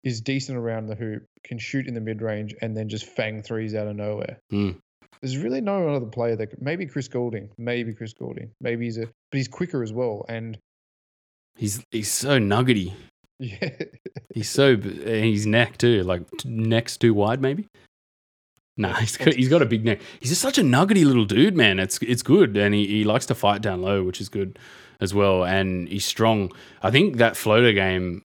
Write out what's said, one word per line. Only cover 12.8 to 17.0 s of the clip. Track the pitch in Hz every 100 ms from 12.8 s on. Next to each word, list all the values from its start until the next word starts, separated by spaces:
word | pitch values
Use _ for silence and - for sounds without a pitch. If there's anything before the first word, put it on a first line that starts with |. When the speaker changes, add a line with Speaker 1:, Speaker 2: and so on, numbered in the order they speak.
| 90 98
Speaker 1:
<laughs> | - _ _ _
Yeah. | 123 98 180 - - _ - - _
Speaker 2:
He's | - 101
so | - 139 117
b-, | 98 85
and | 85 110
his | 110 104
neck | 107 110 113 -
too, | 120 113
like, | 90 90 85 -
t-, | 131
neck's | 113 110 113 117
too | -